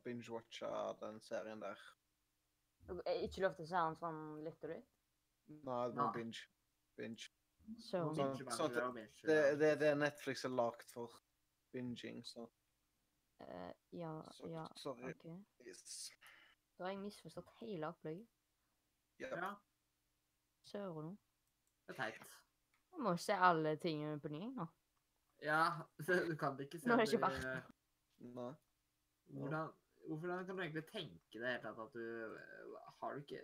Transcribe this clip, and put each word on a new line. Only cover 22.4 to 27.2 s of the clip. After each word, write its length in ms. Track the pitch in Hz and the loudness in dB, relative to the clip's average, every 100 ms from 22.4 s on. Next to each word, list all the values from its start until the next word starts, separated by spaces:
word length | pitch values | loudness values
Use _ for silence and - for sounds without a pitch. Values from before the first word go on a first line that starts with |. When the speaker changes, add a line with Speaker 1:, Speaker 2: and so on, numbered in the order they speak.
| _ _ _ _ _ | _ _ _ _ _
Speaker 2:
Jeg 100 | 370 | -2
må 100 | 226 175 | 2 2
se 180 | - 196 | 2 8
alle 400 | 180 165 156 151 | 8 8 6 2
tingene 440 | 175 151 151 151 | 2 0 0 -2
på 100 | 156 | -4
ny 160 | 147 220 | -4 -6
nå. 180 | 262 170 _ _ _ _ _ _ - | -4 -6 _ _ _ _ _ _ -6
Speaker 3:
Ja, 180 | 147 156 165 156 - | 2 6 6 2 -6
<laughs> 120 | - | -6
du 360 | 151 180 170 156 | 4 4 4 2
kan 220 | 147 131 | 0 -2
ikke 220 | 139 170 | -6 -2
se 100 | 240 | 6
Speaker 2:
Nå 60 | 233 | 6
har 80 | |
jeg 100 | 220 | 8
ikke 60 | |
Speaker 3:
det. 240 | 214 | 6